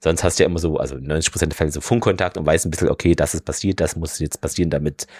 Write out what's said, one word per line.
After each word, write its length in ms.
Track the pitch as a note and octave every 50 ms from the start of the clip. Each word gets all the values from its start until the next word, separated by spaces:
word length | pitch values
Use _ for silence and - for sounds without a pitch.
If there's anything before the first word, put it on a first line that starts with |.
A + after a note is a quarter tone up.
sonst 200 | - D#2+ E2 - -
hast 140 | F2 -
du 60 | - -
ja 60 | F2
immer 100 | F2 E2
so, 160 | E2+ D#2+ D2+
also 200 | - B1+ B1 C2+
in 80 | C2 C2+
neunzig 260 | C#2+ D2+ D#2+ D#2+ -
Prozent 220 | - - E2 D#2+ -
der 40 |
Fälle 140 | - E2 D2+
so 80 | D2 D2+
Funkkontakt 580 | - - A#2+ A#2+ - G#2 F#2 - F#2 F2+ -
und 80 | F2+ D#2+
weiß 200 | D2+ D#2+ E2 -
ein 60 | E2+
bisschen, 180 | D#2 - E2+ C#2
okay, 260 | - - - E2+ E2+
das 180 | - D2+ - -
ist 120 | E2 -
passiert, 340 | - D2+ - - G2 F#2 -
das 160 | E2 D#2 -
muss 240 | E2+ D#2+ D#2 - -
jetzt 220 | D#2 D2+ - -
passieren, 280 | - - - - F2 D#2+
damit 380 | D2+ C#2+ D2 D2 C#2 - - - -